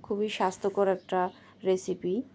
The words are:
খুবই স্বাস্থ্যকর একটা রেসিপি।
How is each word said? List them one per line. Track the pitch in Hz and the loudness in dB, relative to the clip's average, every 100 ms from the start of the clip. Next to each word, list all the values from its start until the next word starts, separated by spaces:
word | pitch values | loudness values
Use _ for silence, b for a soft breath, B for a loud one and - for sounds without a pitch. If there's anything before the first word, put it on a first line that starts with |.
খুবই | - 208 214 - | -4 -2 -2 0
স্বাস্থ্যকর | 190 185 202 196 196 190 | -2 0 -2 2 2 2
একটা | - 185 185 B B B 190 | 0 0 0 B B B 0
রেসিপি। | 185 - 180 180 202 269 | 0 0 -4 -2 -2 -4